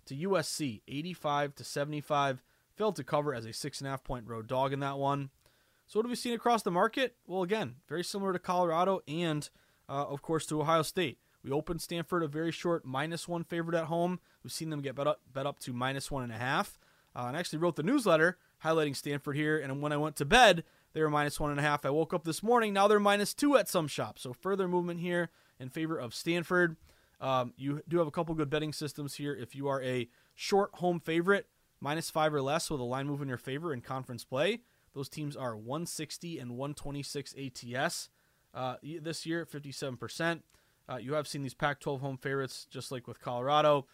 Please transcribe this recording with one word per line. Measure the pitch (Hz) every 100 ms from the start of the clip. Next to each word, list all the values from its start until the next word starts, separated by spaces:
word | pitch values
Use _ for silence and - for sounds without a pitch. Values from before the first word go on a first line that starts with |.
| -
to | 139
U | 185 185
S | 147
C | - 147 104 -
eighty-five | 135 170 170 151 143 143
to | -
seventy-five, | 120 147 147 151 - 147 139 127 _ _ _
failed | - 214 170
to |
cover | 127 147 147
as | 123 113
a |
six | 113 151 -
and | 139
a |
half | 135
point | - 127 110
road | 113 113
dog | 131 135
in | 139
that | 139 139
one. | 139 143 139 _ _ _ _ _ _
So | 208
what |
have | 240
we | 240
seen | 247
across | 233 233 233
the | 208
market? | 175 220 285 254 _ -
Well, | 185
again, | 180 214 139 123 -
very | 160
similar | 175 202 196
to | 180
Colorado | - 180 175 160 185 190 -
and, | 156 175 151 - _ _ _ -
uh, | 139
of | 143 139
course, | - 160 -
to | 151
Ohio | 147 165
State. | 151 - 160 - _ _
We | 117
opened | 143 160 165
Stanford | - 170 160 180
a | 160
very | 151 165
short | 156 175 165
minus | 131 135 156 165 -
one | 170
favorite | 165 170 165 170
at |
home. | 147 170 175 180 _ _
We've | 127
seen | - 160
them | 147
get | 139 127
bet | 143
up, | 151 _
bet | 135 139
up | -
to | -
minus | 123 131 135 -
one | 139
and | 123
a | 113
half. | 123 156 196 - _ _ _ -
Uh, | 123
and | 147
I |
actually | 180 151
wrote | 175 160
the |
newsletter | 156 285 208 160 165 175 _ _
highlighting | 160 160 151 131
Stanford | 151 143 147 147
here, | 151 156
and | 135 139
when | 147
I | 147
went | 151 -
to |
bed, | 143 226 233 170 - _ _
they | 156
were | 156
minus | 147 147 -
one | 151
and | 143
a |
half. | 151 147 139
I |
woke | 147 160
up | 175
this | 160 151
morning, | 214 240 220
now | 196 202
they're | 214
minus | 202 202 202
two | - 285 262
at | 185
some | 185 151
shops. | - 113 -
So | 131
further | 123 185 196 185
movement | 180 175 170
here | 180 175 165 _ _ -
in | 131
favor | 165 160 160
of | 120
Stanford. | - 170 175 160 180 175 160 - _ _ -
Um, | 135 131 123 127
you | 135 147 -
do | 170
have | 160
a |
couple | 180 165
good | 160 143
betting | 151 156
systems | 143 151 - 143
here. | - 143
If | 139 120
you | 135 139
are | 135
a | 131 127 117 _ _
short | - - 196 196
home | - 180 175
favorite, | - 165 175 202 - _ _ -
minus | 135 160 -
five | 165 156
or | 151
less | 135 160 -
with | 151
a |
line | 120 131 139
move | 143
in | 139
your | 123
favor | - 139 170
in | 127
conference | - 131 131 120
play, | - 131 170 233 _ _ _
those | 139 139
teams | - 147 139
are | 127 110
one | 113 147 170
sixty | - 151 - 175 160
and | 123 120
one | 139
twenty-six | 147 147 143 139 143 139 -
A | 139
T | - 120 123
S, | 160 - - _ _ _ _
uh, | - 127 127
y-, | 143 165
this | 156 156
year | 165 170
at | 156
fifty-seven | 147 143 127 143 120
percent. | 117 - 165 165 - _ _ _ -
Uh, | 127
you | 113
have | 151 143
seen | 151
these | 135
Pac-twelve | - 147 143 156 139
home | 139 131
favorites, | 143 139 131 - -
just | 131 -
like | 127 117
with | 113
Colorado, | - 123 131 151 151 143 131